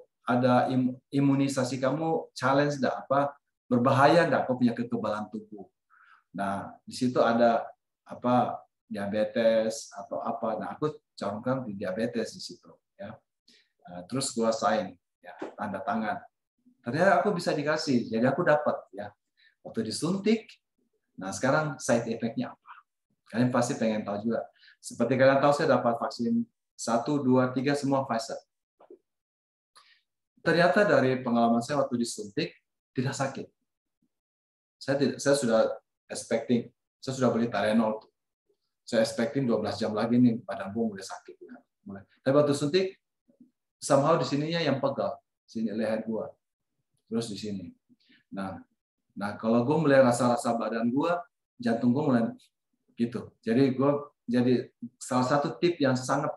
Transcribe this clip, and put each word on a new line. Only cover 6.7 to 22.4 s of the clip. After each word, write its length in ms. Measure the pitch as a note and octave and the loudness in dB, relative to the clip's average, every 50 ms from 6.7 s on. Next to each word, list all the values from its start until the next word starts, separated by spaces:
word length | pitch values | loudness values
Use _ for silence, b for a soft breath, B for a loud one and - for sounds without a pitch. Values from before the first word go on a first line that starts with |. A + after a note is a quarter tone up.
| - - _ | -14 -18 _
di 80 | G#2+ | -16
situ 260 | - - B2+ B2 B2 D#3 | -6 -4 -4 0 2 2
ada 480 | A#2 A#2 A#2 A#2+ A#2+ A#2 A2+ A2+ - - - _ _ _ _ _ _ | 2 4 4 4 4 4 4 2 -2 -6 -12 _ _ _ _ _ _
apa, 540 | - - - - B2 B2 B2 A2+ F#2+ - - - _ _ _ _ | -18 -14 -6 0 2 2 2 2 0 -2 -8 -12 _ _ _ _
diabetes 1040 | _ A2 G2+ G2+ G2 G#2+ G#2+ G#2+ - - A#2 A2+ A2+ A2+ A2 A2 A2 - - - - - | _ -8 -8 -6 -4 -2 -2 -2 0 0 2 2 4 4 4 2 0 -4 -6 -10 -14 -14
atau 240 | - - - - - | -16 -12 -8 -8 -6
apa. 400 | - A2+ - - A2+ A2 A2 - | -6 -6 -6 -4 -4 -6 -4 -6
Nah, 80 | F#2 F#2 G2+ | -8 -10 -6
aku 160 | - - - - - _ _ _ - | -6 -6 -6 -6 -8 _ _ _ -8
cantumkan 480 | G2+ G2+ G#2 A2 A#2 B2+ C3+ C3 A#2 | -6 -6 -6 -6 -4 -4 -4 -4 -4
di 80 | G#2 G2 | -8 -8
diabetes 640 | G2 G2 F#2 F#2 A2 A#2 A#2+ - A2+ G#2 - F#2+ F#2 | -8 -6 -6 -4 -4 -4 -4 -2 -4 -6 -6 -8 -14
di 20 | |
situ 300 | - - F2+ - _ E2 - _ _ _ _ | -16 -16 -16 -18 _ -20 -20 _ _ _ _
ya. 160 | _ G2 G#2+ A#2 - _ _ _ _ _ b b b b b b _ | _ -16 -16 -16 -18 _ _ _ _ _ b b b b b b _
Nah, 180 | _ - F2 F2 F2+ | _ -16 -14 -14 -12
terus 240 | F#2 A#2 C#3 C3+ - | -6 -6 -4 -4 -4
gua 240 | - A2+ A2+ A2 - | -2 0 0 0 2
sign 400 | - G#2+ G#2 A2 G#2+ F#2+ F#2 - _ _ _ _ _ | 2 2 2 2 0 -2 -4 -10 _ _ _ _ _
ya, 160 | - - - - - - - - | -20 -20 -14 -14 -14 -14 -10 -10
tanda 240 | G#2 G2+ F#2+ F#2 | -8 -8 -8 -6
tangan. 400 | - G2+ G#2 A2 G#2+ G2+ G2 - - - _ _ _ _ _ _ _ _ _ _ | -4 -4 -4 -2 -2 -4 -6 -6 -10 -16 _ _ _ _ _ _ _ _ _ _
Ternyata 400 | _ B2 B2+ D#3+ F#3 G3 F3 E3+ | _ -6 -2 2 4 4 4 4
aku 80 | - G#3 | 2 0
bisa 240 | F3+ E3+ - F3 D#3 | -2 -2 -2 -2 -2
dikasih, 560 | D3+ C#3+ D3+ D#3 D#3 - C#3+ B2+ A#2 - - | -2 -2 -2 -2 -2 0 0 0 0 0 -2
jadi 160 | A2 A2+ B2 C3+ D3 | -2 0 0 0 0
aku 80 | F3+ | 0
dapat 320 | D#3 D#3 D3+ D3+ - A#2 - - - _ | 2 2 2 2 2 -2 -4 -4 -8 _
ya. 240 | - - G#2+ G#2+ - _ _ _ b b b b b b | -14 -14 -14 -14 -16 _ _ _ b b b b b b
Waktu 240 | _ F#2 - A#2 G#2+ | _ -10 -8 -6 -6
disuntik, 640 | A2 - - D3 E3+ G3 G3 - G#3+ A3+ - - - - _ _ _ _ _ _ _ _ _ _ _ _ | -6 -6 -4 -4 -4 -4 -2 0 0 0 0 -2 -8 -20 _ _ _ _ _ _ _ _ _ _ _ _
nah 160 | - F2+ F#2+ | -12 -10 -10
sekarang 480 | F#2+ - B2 C3 C#3+ D#3 D3+ D3+ C#3 - | -6 -2 0 2 2 2 0 -2 -6 -6
side 320 | - - A#2+ A#2 - A2+ | 0 0 2 2 2 -2
effect-nya 480 | A2+ - A#2+ - - - | -6 -4 -6 -6 -4 -6